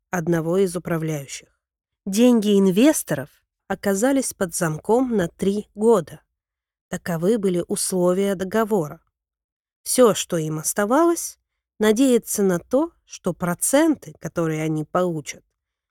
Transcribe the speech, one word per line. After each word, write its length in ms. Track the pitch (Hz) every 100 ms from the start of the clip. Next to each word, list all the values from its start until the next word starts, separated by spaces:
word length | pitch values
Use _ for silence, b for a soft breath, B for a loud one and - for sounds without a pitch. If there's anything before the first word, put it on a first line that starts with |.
| -
одного 480 | 175 160 170 160 185
из 180 | 196 170
управляющих. 760 | 170 170 160 156 139 - - _ _ _ _ _ -
Деньги 500 | 196 247 240 208 196
инвесторов 720 | 196 185 285 294 - 139 127 _ _ _ -
оказались 680 | 190 202 196 247 277 247
под 220 | - 185 -
замком 600 | 170 156 - 233 262 220
на 120 | 170
три 400 | - 190 208 - -
года. 460 | 220 214 151 156 _ _ _ _ _ _ -
Таковы 500 | 180 - 165 175 233
были 260 | 190 175 -
условия 680 | 202 - 185 180 180 196
договора. 680 | 185 190 220 220 208 147 - _ _ _ _ _ _ _ _
Всё, 320 | - - 240 175
что 220 | - 170
им 200 | 156 156
оставалось, 800 | - - 208 269 339 339 - - _ _ _ -
надеяться 640 | 214 214 269 240 - -
на 160 | 196 175
то, 340 | - 254 330 _ _
что 300 | - 190 160
проценты, 800 | 175 175 - 277 330 285 - -
которые 440 | 165 - 165 156
они 200 | 160 156
получат, 640 | 151 180 180 160 - - _ _ _ _ _